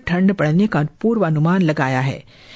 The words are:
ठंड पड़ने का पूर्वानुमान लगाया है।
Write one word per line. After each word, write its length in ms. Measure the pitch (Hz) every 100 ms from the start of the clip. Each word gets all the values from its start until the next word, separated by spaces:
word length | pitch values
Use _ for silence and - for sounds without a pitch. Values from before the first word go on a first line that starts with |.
| -
ठंड 260 | 175 190
पड़ने 320 | 196 147 165 214
का 160 | 147 151 -
पूर्वानुमान 640 | 220 226 175 151 160 190
लगाया 380 | 165 151 131 131
है। 220 | 135 104 - - -